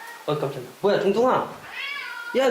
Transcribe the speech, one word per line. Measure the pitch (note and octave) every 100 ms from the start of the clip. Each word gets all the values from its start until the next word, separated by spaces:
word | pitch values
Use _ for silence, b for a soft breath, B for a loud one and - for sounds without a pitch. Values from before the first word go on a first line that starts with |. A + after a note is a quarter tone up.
| - - -
어, | D3
깜짝이야. | C#3+ B2+ A#2+ -
뭐야, | G3 F#3
둥둥아? | F#3+ G#3 B3 F3 - - - - - - - - - A#3
야, | C4